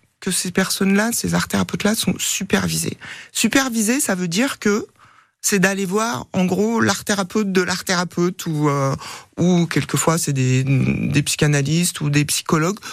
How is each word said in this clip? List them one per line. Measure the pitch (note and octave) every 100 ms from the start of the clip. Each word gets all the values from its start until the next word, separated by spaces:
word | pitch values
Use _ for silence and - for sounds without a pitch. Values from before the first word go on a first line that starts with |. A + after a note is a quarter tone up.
| _ _
que | G3
ces | F3+ F#3
personnes-là, | F#3 F#3 - G3 G3 A3+
ces | A#3 F3+
art | E3+ -
thérapeutes-là | G3+ F3+ F3+ G3+ A3
sont | - -
supervisés. | - - G3 G3+ F2+ D#3+ E3 - - - -
Supervisés, | - A3 C#4 C4+ A3+ G#3 C4
ça | - F#3
veut | F3+
dire | E3+ C#4 -
que | G#3+ G3+ F#4+ _ - _ _ _
c'est | - G3+
d'aller | F#3+ G3 F#3+
voir, | G3+ A3+ B3 -
en | F#3+ F#3
gros, | F3+ G#3+ A3+
l'art | G#3+ G3+
thérapeute | - G3+ F#3 A3 G3+
de | F#3
l'art | F3 F#3
thérapeute, | - F3+ F3+ - F3 - E3+
ou, | D3+ D3
euh, | C#3+ C3+ C#3 - - - -
ou | F3 F3 E3
quelquefois | D3+ - C#3 - E3
c'est | D#3+
des, | C#3 B2+ B2+
des | C3 C3 B2+ - - -
psychanalystes | - - D3+ C#3+ C#3 D#3+ C4+ -
ou | D3
des | D3
psychologues, | D3 - - E3 E3 G#3+ -